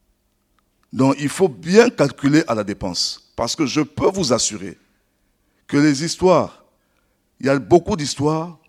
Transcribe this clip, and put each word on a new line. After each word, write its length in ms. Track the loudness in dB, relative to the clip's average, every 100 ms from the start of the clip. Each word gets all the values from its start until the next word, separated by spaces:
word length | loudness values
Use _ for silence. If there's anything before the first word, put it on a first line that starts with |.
| _ _ _ _ _ _ _ _ _
Donc 240 | -2 0 0
il 100 | -4
faut 200 | 0 -2
bien 420 | -2 2 4 4
calculer 540 | 2 -2 0 2 2 2
à 80 |
la 80 | -2
dépense. 720 | -4 -6 -8 -6 -6 -8 _ -6
Parce 180 | -4
que 120 | -2 -2
je 160 | -2
peux 280 | -4 -2 -2
vous 220 | 0 0
assurer 460 | 0 -2 -6 -12 -16 _ _ _ _ _ _ _ _ -4
que 100 | 2
les 280 | 2 0
histoires, 600 | -4 0 2 2 0 -8 _ _ _ _ _ _ _ -6
il 80 | -2
y 20 |
a 80 | -2
beaucoup 380 | 4 2 2 -4
d'histoires, 600 | -6 -4 -2 -4 -8 -16